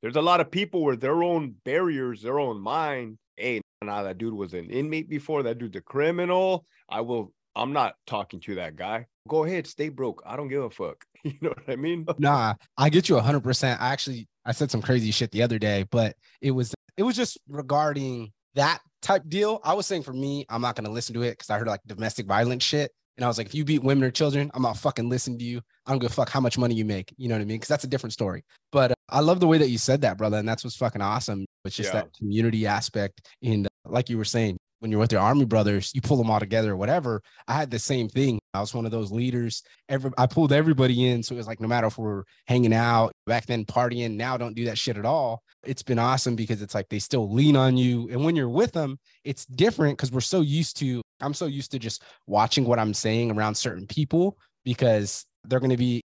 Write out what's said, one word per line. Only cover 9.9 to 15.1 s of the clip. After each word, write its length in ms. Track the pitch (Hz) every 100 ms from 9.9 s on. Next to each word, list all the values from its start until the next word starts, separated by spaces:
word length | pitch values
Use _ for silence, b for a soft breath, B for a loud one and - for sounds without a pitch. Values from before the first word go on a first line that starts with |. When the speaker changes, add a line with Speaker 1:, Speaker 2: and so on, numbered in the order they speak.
| 135 127 -
Speaker 1:
I 120 | - 123
don't 140 | 143
give 120 | 139
a 60 | 123
fuck." 340 | - 87 - -
<laughs> 140 | _
You 100 | 151 139
know 80 | 156
what 180 | - -
I 80 | 127
mean? 300 | 151 170 165 151
Speaker 2:
Nah, 340 | 143 143 110 107 b -
I 120 | 143
get 200 | 160 -
you 80 | 147
a 40 |
hundred 220 | 110 147
percent. 380 | 123 123 135 120
I 60 | 123
actually, 360 | 139 - 123 110 _ -
I 60 |
said 180 | 117 143
some 140 | 113
crazy 260 | 107 127
shit 220 | 110